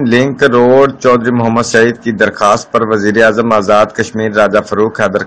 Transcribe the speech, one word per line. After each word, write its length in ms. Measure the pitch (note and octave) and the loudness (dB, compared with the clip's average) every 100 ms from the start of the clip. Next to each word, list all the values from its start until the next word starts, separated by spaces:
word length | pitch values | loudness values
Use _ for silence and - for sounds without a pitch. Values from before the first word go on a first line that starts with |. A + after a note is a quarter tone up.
| B2 | 0
लिंक 340 | A#2+ C#3 B2 C#3 | 0 0 0 0
रोड 520 | A#2+ B2 C3 C#3 C3+ | 2 4 4 2 0
चौधरी 340 | B2+ B2 A#2 | 0 0 0
मोहम्मद 320 | A#2+ A#2 A#2 A2+ | -2 -2 -2 0
सईद 320 | A2+ A#2 A2+ | 2 0 0
की 140 | A#2 | -6
दरखास्त 560 | G#2 G#2 - G#2 A2 - | -2 -2 0 0 0 -2
पर 140 | A2+ A2 | -4 -2
वजीर 340 | G#2+ G#2 G#2+ | -2 0 2
आजम 300 | A2+ G#2+ A2+ | 2 2 0
आजाद 400 | A2 F#2+ G#2 G#2+ - | 0 2 2 0 -2
कश्मीर 340 | G#2+ A2 A2 | -6 -4 -4
राजा 280 | G#2 G2+ G#2 | 0 0 0
फरूख 380 | - G2 A2 A2 | -2 -2 -2 -2
हैदर 220 | G2+ G2 | -2 -2